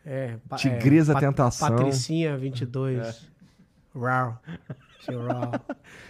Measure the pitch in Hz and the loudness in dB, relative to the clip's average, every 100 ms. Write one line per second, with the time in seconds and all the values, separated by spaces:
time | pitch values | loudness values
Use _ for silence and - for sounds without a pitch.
0 | 147 131 131 113 - 131 135 120 131 156 | -10 -8 -8 -10 -10 -2 0 2 6 6
1 | 151 139 139 143 123 - 147 120 135 135 | 6 4 2 4 2 2 2 2 2 0
2 | 120 160 160 139 135 127 120 131 135 127 | -2 0 0 -2 -6 -6 -6 -4 -4 -4
3 | 113 113 - _ - _ _ _ _ 135 | -6 -10 -18 _ -20 _ _ _ _ -6
4 | 123 127 123 117 - 170 - 139 _ _ | -2 0 -2 -6 -14 -16 -16 -18 _ _
5 | - 120 120 123 120 - - - - - | -10 -8 -6 -4 -4 -6 -8 -14 -16 -20
6 | - | -20